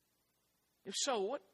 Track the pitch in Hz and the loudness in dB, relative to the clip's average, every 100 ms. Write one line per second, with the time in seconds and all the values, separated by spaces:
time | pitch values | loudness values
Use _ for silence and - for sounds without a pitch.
0 | _ _ _ _ _ _ _ _ - - | _ _ _ _ _ _ _ _ -8 -2
1 | 285 226 196 285 - | 2 2 0 -2 -8